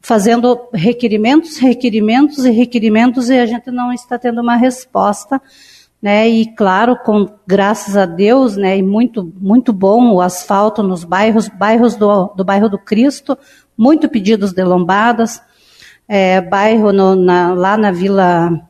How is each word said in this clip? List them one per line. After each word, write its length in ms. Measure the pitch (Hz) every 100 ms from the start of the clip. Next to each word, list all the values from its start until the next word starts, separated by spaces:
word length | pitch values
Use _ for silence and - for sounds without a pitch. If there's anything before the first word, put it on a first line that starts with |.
fazendo 680 | - 226 202 233 247 240 -
requerimentos, 840 | 220 180 240 233 208 220 302 330 -
requerimentos 840 | 254 247 247 214 214 240 294 294
e 60 | 254
requerimentos 760 | 220 247 240 220 214 247 247 240
e 100 | 262
a 80 | 233
gente 240 | 233 240
não 220 | 247 247
está 260 | 247 - 240
tendo 220 | 247 233
uma 160 | 240 240
resposta, 840 | 254 247 - 196 196 208 - 269 _ _ - - _ _
né, 280 | 202 208 226
e 180 | 226 226
claro, 420 | - 196 185 233 240
com, 320 | - 208 190 - -
graças 500 | 190 196 214 - 202
a 100 | 190
Deus, 500 | 170 202 262 262 196
né, 200 | 190 196
e 60 |
muito, 500 | 190 208 240 226 180 185
muito 320 | 190 233 254
bom 400 | 202 190 220 247
o 80 | 190
asfalto 600 | 180 180 - 196 214 220
nos 200 | 196 185
bairros, 460 | 170 180 220 220 220
bairros 480 | 180 202 226 240 214
do, 300 | 208 202 185 -
do 80 |
bairro 240 | 190 196 214
do 100 | 196
Cristo, 580 | - 208 269 277 - 277 _ _ _ -
muito 320 | 233 311 302
pedidos 440 | 240 190 220 196
de 100 | 180
lombadas, 800 | 185 180 175 190 226 226 226 - _ _ _ _ - _ _
é, 340 | 202 185 185
bairro 520 | 175 196 208 226 214
no, 240 | 196 190 190
na, 380 | 185 180 175
lá 220 | 180 185 214
na 140 | 208
Vila 680 | 175 190 196 185 175 170 165 -